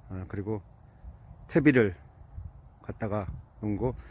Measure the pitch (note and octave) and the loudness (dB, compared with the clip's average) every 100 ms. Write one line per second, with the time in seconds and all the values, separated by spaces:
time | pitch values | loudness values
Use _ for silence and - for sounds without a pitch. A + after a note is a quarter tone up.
0 | - F#2+ F2+ F#2+ G2 G#2+ - - - - | -12 -10 -8 -6 -6 -6 -8 -20 -20 -20
1 | - - - - - F3 C#3+ B2+ G#2+ F2+ | -18 -18 -20 -20 0 4 6 6 6 0
2 | - - - - - - - - - - | -14 -20 -20 -16 -16 -16 -20 -20 -14 -8
3 | A2 G#2 F#2+ - - - G#2+ G2+ A#2+ A#2+ | -4 -4 -4 -8 -14 -8 -4 -2 -2 -4
4 | - | -12